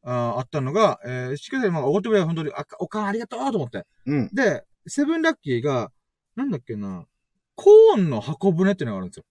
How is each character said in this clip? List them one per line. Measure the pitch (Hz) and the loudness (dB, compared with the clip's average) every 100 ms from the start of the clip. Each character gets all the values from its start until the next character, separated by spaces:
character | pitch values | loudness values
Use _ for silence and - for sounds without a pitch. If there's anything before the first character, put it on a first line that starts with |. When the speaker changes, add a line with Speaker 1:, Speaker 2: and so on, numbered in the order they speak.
Speaker 1:
あ、 | 120 123 120 120 | -6 -4 -4 -4
あ | |
っ | 127 | -6
た | 151 | -6
の | 131 | -4
が、 | 185 208 - | 2 2 0
え | - 127 127 | -8 -10 -8
ー、 | 143 | -10
シ | - | -8
ッ | |
ク | 269 | -4
ス | |
ラ | |
ッ | |
キ | 220 | -2
ー、 | |
ま | 165 | -2
あ、 | 135 | 0
お | |
ご | 202 | -2
っ | |
て | 220 | 0
く | |
れ | 214 | 0
よ、 | 165 | 0
本 | 160 | -4
当 | |
に。 | 151 | -6
あ、 | - - - | -10 -14 -12
お | 185 | -8
か | 214 | -6
ん | 202 | -4
あ | |
り | 220 | -6
が | 233 | -8
と | 247 | -6
う | 269 | -4
と | 214 | -4
思 | 123 | -6
っ | |
て。 | 98 - _ - | -10 -14 _ -4
Speaker 2:
う | |
ん。 | 143 110 | -2 -2
Speaker 1:
で、 | 101 135 147 _ _ - | 0 0 0 _ _ -8
セ | - | -2
ブ | 285 330 | -2 0
ン | |
ラ | 320 | 0
ッ | - | -2
キ | 147 123 | -4 -2
ー | |
が、 | 139 131 110 _ _ _ _ - | -2 -2 -6 _ _ _ _ -8
な | |
ん | 277 | -4
だ | 156 | -6
っ | |
け | - 107 | -8 -8
な、 | 101 90 - _ _ _ _ | -8 -10 -14 _ _ _ _
コ | - 392 427 440 294 | 0 8 10 10 6
ー | |
ン | 175 | 2
の | 113 | 0
箱 | 131 160 196 | -4 -2 0
舟 | 165 190 | 2 0
っ | 190 | 0
て | |
い | 127 | -4
う | |
の | |
が | 98 | -6
あ | |
る | 92 | -10
ん | |
で | |
す | - | -14
よ。 | - | -20